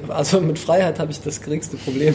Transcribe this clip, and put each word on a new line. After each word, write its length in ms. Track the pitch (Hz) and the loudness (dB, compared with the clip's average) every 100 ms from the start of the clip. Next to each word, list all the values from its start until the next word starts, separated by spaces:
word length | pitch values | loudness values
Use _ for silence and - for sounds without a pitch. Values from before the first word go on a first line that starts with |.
| - | -4
also 320 | 156 147 190 | -2 2 2
mit 180 | 160 156 | 2 0
Freiheit 420 | - 175 180 156 | 2 4 4 0
hab 80 | 156 | -4
ich 100 | 147 | -6
das 180 | 151 151 | -8 -8
geringste 360 | - 151 - - | -4 -6 -6 -8
Problem. 380 | - 131 151 | -6 2 2